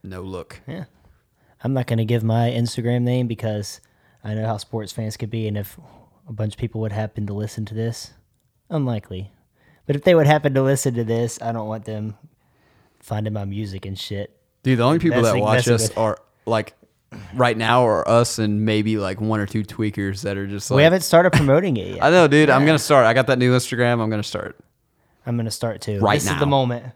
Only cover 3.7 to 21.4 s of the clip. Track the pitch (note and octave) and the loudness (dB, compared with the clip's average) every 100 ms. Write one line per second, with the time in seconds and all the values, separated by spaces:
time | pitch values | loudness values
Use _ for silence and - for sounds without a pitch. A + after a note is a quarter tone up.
3.7 | - _ _ _ _ G#2 A2 A2 G#2+ - | -14 _ _ _ _ -8 -6 -4 -6 -8
4.7 | A2+ G#2 - A2 - A2 A2+ A2 G#2 G2 | -10 -8 -8 -8 -8 -8 -6 -4 -6 -8
5.7 | - - - _ _ E3 G#2+ A2 - A#2 | -14 -20 -20 _ _ -18 -6 -6 -6 -8
6.7 | A2+ A2 G2+ G#2+ - G#2 G2+ A2 - G#2 | -6 -6 -4 -6 -6 -6 -6 -8 -8 -8
7.7 | A2 A2+ A#2 - _ _ _ _ _ _ | -6 -6 -8 -14 _ _ _ _ _ _
8.7 | D#3+ C3 A2 - F#2 G2 _ _ _ _ | -4 -2 -4 -6 -12 -12 _ _ _ _
9.7 | _ - C#3+ F#3 E3+ D3 D3+ D3 C3+ C3+ | _ -6 0 4 4 6 4 2 0 2
10.7 | C#3 C#3+ A#2+ A2 A#2 A#2 - A#2 A#2 G#2+ | 0 0 -2 -2 -2 -2 -4 -8 -6 -8
11.7 | A2 G#2 G#2+ G#2+ G#2 - _ _ _ _ | -10 -8 -8 -8 -12 -20 _ _ _ _
12.7 | _ _ _ - G#2+ G#2+ G#2 G2 G2 G#2+ | _ _ _ -8 -6 -4 -6 -6 -6 -8
13.7 | F#2+ G2 F#2+ - G2+ G#2 _ _ _ C3 | -10 -10 -12 -10 -10 -10 _ _ _ 0
14.7 | B2+ A#2+ D#3+ E3 B2+ A2+ F#2+ G#2 B2 A#2+ | 2 2 2 2 2 2 2 2 2 2
15.7 | A#2 A2 - A2 - _ _ - A2 G#2+ | 2 0 -2 -2 -2 _ _ -4 -2 -4
16.7 | _ _ _ _ G#2 F#2+ A2+ A#2+ A2 A2+ | _ _ _ _ -20 -14 0 2 2 2
17.7 | B2 B2 G2 - A#2 A#2+ - G#2+ G#2 G#2+ | 4 4 2 4 4 2 0 0 0 2
18.7 | G#2+ G#2+ G#2+ F#2+ G2 A2 A2 G2+ A2 G2+ | 2 0 -2 -4 -4 -2 -2 -2 -4 -6
19.7 | - G#2+ G2+ G2 G2 G2+ G2 G2 G2+ - | -4 -4 -2 -6 -4 -6 -6 -6 -8 -2
20.7 | C3 D#3 F#3 - E3+ F3+ D#3+ | 4 4 4 4 4 6 4